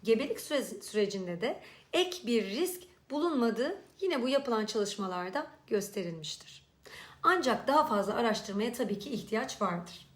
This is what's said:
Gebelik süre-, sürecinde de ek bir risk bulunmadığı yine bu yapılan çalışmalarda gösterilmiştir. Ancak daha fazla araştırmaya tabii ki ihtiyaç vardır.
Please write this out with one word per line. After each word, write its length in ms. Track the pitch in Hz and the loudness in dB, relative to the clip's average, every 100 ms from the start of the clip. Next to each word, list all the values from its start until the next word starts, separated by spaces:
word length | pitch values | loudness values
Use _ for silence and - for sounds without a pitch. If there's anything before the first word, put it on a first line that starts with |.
Gebelik 380 | 190 226 277 - | 4 2 2 -4
süre-, 420 | - 294 208 202 | -2 -2 -2 -8
sürecinde 580 | - 214 202 202 180 175 | -6 0 0 -2 -6 -4
de 220 | 226 359 - - - | -4 -4 -10 -20 -4
ek 340 | 339 370 - 220 | 0 0 -2 0
bir 200 | 233 190 | 2 2
risk 360 | 214 349 - - - _ | 0 -2 -2 -12 -20 _
bulunmadığı 720 | 285 339 294 233 214 269 403 - _ | -2 0 2 2 2 -2 -2 -10 _
yine 220 | 381 294 | 0 0
bu 60 | 240 | 2
yapılan 380 | 277 269 226 214 | 2 2 0 0
çalışmalarda 800 | 226 202 - 196 180 180 190 320 - - | 0 -2 -2 -4 -2 -2 -4 -6 -10 -2
gösterilmiştir. 1000 | 214 202 - 175 165 156 - - - _ _ - - - - | -2 -2 -6 -6 -6 -10 -12 -14 -20 _ _ -20 -18 -18 0
Ancak 460 | 320 359 262 226 - | 4 4 4 2 4
daha 180 | 285 233 | 4 6
fazla 280 | 214 190 | 4 2
araştırmaya 580 | - 233 214 - 202 226 | 2 2 2 -2 -2 -2
tabii 260 | 233 220 196 | 0 -2 -2
ki 120 | - | -4
ihtiyaç 520 | 226 - 214 262 - | -6 -2 -2 -2 -2
vardır. 460 | 196 175 175 - - | 0 0 -6 -14 -20